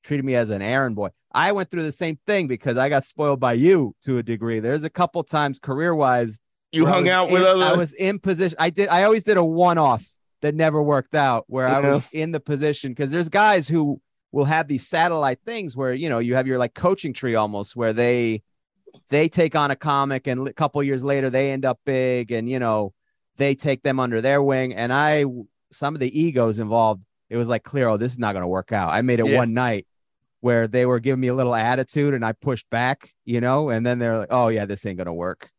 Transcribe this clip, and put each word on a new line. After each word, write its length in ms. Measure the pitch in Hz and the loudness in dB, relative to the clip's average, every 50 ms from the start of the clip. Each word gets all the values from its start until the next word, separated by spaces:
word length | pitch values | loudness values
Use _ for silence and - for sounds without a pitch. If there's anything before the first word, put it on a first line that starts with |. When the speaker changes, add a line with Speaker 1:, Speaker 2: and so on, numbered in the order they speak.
| _ | _
Speaker 1:
treated 220 | - 147 143 131 | -4 -4 -4 -2
me 100 | 135 127 | 0 0
as 140 | 120 117 107 | 0 0 0
an 120 | 104 98 | -4 -4
errand 340 | 98 107 123 135 135 123 110 | -2 -2 0 0 0 -2 -2
boy. 140 | 101 101 95 _ _ _ _ - | -4 -6 -8 _ _ _ _ -2
I 200 | - 160 190 208 | 0 0 0 0
went 180 | 196 185 - | -2 -4 -6
through 120 | - 175 160 | -6 -6 -6
the 80 | 156 135 | -6 -6
same 260 | - 180 165 156 - _ | -6 -6 -6 -6 -6 _
thing 200 | - 208 196 175 | -2 -2 0 0
because 280 | 131 123 117 - 135 117 | -2 -4 -4 -2 -2 0
I 140 | 127 131 143 | 0 0 2
got 160 | 151 139 - | 0 0 -2
spoiled 340 | - _ - 151 147 139 127 | -4 _ -2 0 0 0 0
by 140 | 131 123 120 | 0 0 2
you 420 | 117 143 180 190 175 135 104 - _ _ | 4 4 6 6 4 2 -2 -6 _ _
to 140 | 139 131 | -4 -4
a 60 | 120 113 | -2 -2
degree. 360 | 117 117 101 113 117 113 110 | -4 -6 -4 -4 -4 -4 -2
There's 240 | 107 120 139 156 151 | -2 -2 -2 -2 -4
a 60 | 160 | -8
couple 340 | _ - 180 170 - 175 156 | _ -2 -2 -2 -2 -8 -6
times 360 | - 156 151 147 143 135 - | -2 -2 -2 -2 -2 -4 -8
career-wise 840 | - 143 131 139 165 175 165 156 143 127 127 123 117 113 107 - _ _ _ _ _ _ - | -8 -6 -4 -2 0 0 2 2 2 2 4 2 0 -2 -6 -12 _ _ _ _ _ _ 0
Speaker 2:
You 100 | 160 170 | 2 4
Speaker 1:
where 80 | - | 4
I 40 | 185 | 4
Speaker 2:
hung 80 | 180 175 | 2 4
Speaker 1:
was 60 | 180 185 | 4 4
Speaker 2:
out 180 | 185 180 175 | 4 4 4
with 100 | 175 185 | 4 4
Speaker 1:
in, 60 | 185 | 6
Speaker 2:
other 160 | 185 190 185 180 | 6 6 6 4
Speaker 1:
I 80 | 180 180 | 4 2
was 200 | 175 175 151 - | 2 0 -2 -4
in 260 | - 190 190 202 190 | -2 -2 -2 -2 -2
position. 380 | - 190 185 160 190 175 160 - | -2 -2 0 0 0 -2 0 0
I 100 | 160 175 | -2 0
did, 200 | 156 185 202 - | 0 0 0 2
I 140 | 165 180 196 | 4 4 6
always 200 | 214 220 220 - | 4 4 4 4
did 140 | 214 208 | 2 4
a 80 | 185 170 | 4 4
one-off 600 | 160 160 170 180 175 170 165 151 135 120 110 - _ _ _ _ _ _ _ | 2 4 4 4 4 6 4 4 4 2 0 -4 _ _ _ _ _ _ _
that 140 | - 151 151 | -4 -2 0
never 280 | 156 160 160 151 151 151 | 2 2 2 2 2 2
worked 320 | 147 143 135 127 _ - | 2 2 2 0 _ 0
out, 300 | 151 143 131 120 113 - | 2 2 2 2 0 -2
where 200 | - 127 131 127 | -4 -4 -2 0
I 120 | 127 131 139 | 2 2 2
Speaker 2:
Yeah. 140 | 143 139 139 | 2 2 2
Speaker 1:
was 160 | 143 135 - | 0 -2 -6
in 200 | - 156 156 165 165 | -6 -6 -6 -4 -6
the 60 | 151 | -6
position, 520 | _ - 147 135 151 151 147 - - 135 120 | _ -4 -4 -2 0 -2 -2 -2 -8 -10 -6
'cause 160 | 147 143 135 | -6 -6 -4
there's 180 | 147 175 175 156 | -2 -4 -4 0
guys 400 | - 202 208 214 208 180 143 135 | 2 4 4 4 4 2 0 0
who 320 | 160 165 151 147 131 - _ _ _ _ _ _ - | 0 0 0 0 -4 -6 _ _ _ _ _ _ -2
will 120 | 143 143 | -2 0
have 220 | 139 160 160 160 | 2 0 -2 -2
these 200 | 143 143 123 - | -2 -6 -6 -6
satellite 520 | - - 165 - - 170 156 143 135 127 _ _ | -4 0 0 2 2 2 0 0 -2 -2 _ _
things 320 | 226 233 226 196 151 117 | -10 -8 -8 -8 -8 -8
where, 160 | 127 135 127 127 | -6 -4 -4 -4
you 160 | 131 165 160 | -4 -4 -2
know, 100 | 123 117 | -2 -2
you 160 | 120 120 127 | 0 0 0
have 120 | 131 131 | 0 0
your, 100 | 131 131 | 0 0
like, 160 | 123 123 117 _ | 0 -2 -2 _
coaching 400 | - 175 180 196 - - 151 123 | -2 0 0 0 0 -4 -10 -8
tree 220 | - - 123 117 | -6 -4 -2 0
almost, 400 | 110 107 104 104 101 101 - - | 0 0 -2 -4 -8 -10 -10 -6
where 180 | 120 117 113 107 | -2 -2 -2 0
they, 480 | 117 120 123 123 123 120 113 110 104 _ _ _ _ _ _ _ _ _ - _ - _ _ | 2 2 2 2 2 0 -2 -2 -4 _ _ _ _ _ _ _ _ _ -20 _ -20 _ _
they 180 | 139 147 160 165 | 0 0 0 2
take 260 | - 180 165 151 - | 2 0 0 2 2
on 160 | 160 147 139 | 0 0 0
a 40 | 135 | -2
comic 500 | - - 156 143 139 139 139 135 131 _ | -2 -2 0 0 0 0 0 -2 -4 _
and 220 | 139 123 127 135 | -4 -4 -4 -6
a 60 | 135 - | -8 -4
couple 280 | - 160 143 - 147 143 | -2 -2 -2 0 -2 -2
years 200 | 139 135 131 127 | -2 -2 -2 -2
later 260 | 139 139 139 135 131 | -2 0 0 0 0
they 220 | 123 131 139 139 | 0 0 0 0
end 120 | 135 135 135 | -2 -2 -2
up 140 | 131 123 _ _ | -2 -4 _ _
big 460 | 143 135 131 127 127 123 123 120 107 | -4 -2 0 0 0 0 -2 -2 -4
and, 180 | 120 117 113 120 | -4 -4 -4 -4
you 80 | 131 | -4
know, 360 | 127 123 113 110 107 104 98 _ _ _ _ _ _ _ _ _ | -2 -2 0 0 -2 -2 -6 _ _ _ _ _ _ _ _ _
they 160 | - 139 139 139 | -2 -2 -2 0
take 280 | - - 151 135 123 - | -2 -2 -2 -2 -2 -2
them 160 | 143 131 131 | -2 -2 0
under 200 | 127 120 117 113 | -2 -2 -2 -2
their 200 | 117 131 139 143 | 0 2 2 2
wing. 320 | 139 139 135 131 131 127 107 | 2 2 0 0 -2 -4 -4
And 180 | 101 117 120 | -6 -4 0
I, 340 | 127 143 147 151 151 151 143 135 123 123 104 _ _ _ _ _ | 0 2 2 2 2 2 0 -2 -4 -10 -16 _ _ _ _ _
some 220 | - - 147 143 156 | -12 -6 -6 -6 -4
of 60 | 147 | -4
the 180 | 127 127 113 151 | -6 -4 0 0
egos 400 | 165 170 135 127 117 113 107 110 | 0 2 2 2 2 2 0 -2
involved, 440 | 113 104 113 117 113 110 107 92 101 _ _ _ _ _ | -4 0 2 2 2 2 0 -2 -8 _ _ _ _ _
it 80 | 113 | -4
was 100 | 120 120 113 | -4 -2 -2
like, 140 | 120 110 _ | -2 -4 _
clear, 240 | - - 139 127 117 | -6 -2 0 0 2
"Oh, 80 | 107 | 2
this 160 | 101 117 127 123 | 0 -2 -4 -4
is 60 | 120 | -4
not 140 | 117 104 98 | -4 -4 -2
gonna 140 | 92 90 | -2 -4
work 240 | 87 92 95 92 - | -2 -4 -4 -4 -4
out." 180 | 113 101 92 80 | -4 -2 0 0
I 120 | 76 107 | 0 0
made 180 | 123 127 123 117 | 0 2 2 2
it 80 | 117 | 2
Speaker 2:
Yeah. 100 | - 139 | 2 2
Speaker 1:
one 160 | 131 123 117 110 | 2 2 0 0
night 320 | 123 127 120 110 98 - _ _ _ _ _ _ _ _ _ _ _ | -2 -2 -2 -2 -4 -8 _ _ _ _ _ _ _ _ _ _ _
where 260 | - 123 120 117 113 | 0 2 2 2 0
they 180 | 107 110 127 123 | 0 0 0 2
were 120 | 123 127 117 | 2 0 0
giving 200 | 113 135 135 127 | 0 0 0 0
me 80 | 127 | 0
a 80 | 123 123 | -2 0
little 180 | 131 127 123 120 | 0 0 0 0
attitude 600 | 113 110 120 127 131 131 - - 156 143 143 139 | 0 0 0 0 0 -2 -4 -2 0 0 0 0
and 100 | 120 113 | 0 -2
I 60 | 113 | -4
pushed 360 | 110 _ - 143 127 110 - _ | -4 _ -4 -4 -4 -4 -6 _
back, 440 | - 113 123 123 143 _ - _ _ _ _ | -4 -2 0 -2 -2 _ -8 _ _ _ _
you 160 | 113 120 120 | -4 -2 0
know, 280 | 120 123 131 143 156 139 | 0 2 0 0 0 0
and 160 | 117 113 117 | -2 -2 0
then 140 | 123 123 120 | -2 -2 0
they're 180 | 120 117 113 | -2 -2 -2
like, 120 | 113 101 - | -2 -2 0
"Oh 160 | - 127 120 | 0 2 2
yeah, 180 | 113 113 107 104 | 2 2 0 -2
this 200 | 98 101 95 - | -4 -8 -8 -8
ain't 120 | 104 92 | -8 -8
gonna 160 | 90 90 87 82 | -6 -8 -8 -6
work." 380 | 85 87 92 82 _ - _ _ | -6 -6 -8 -8 _ -16 _ _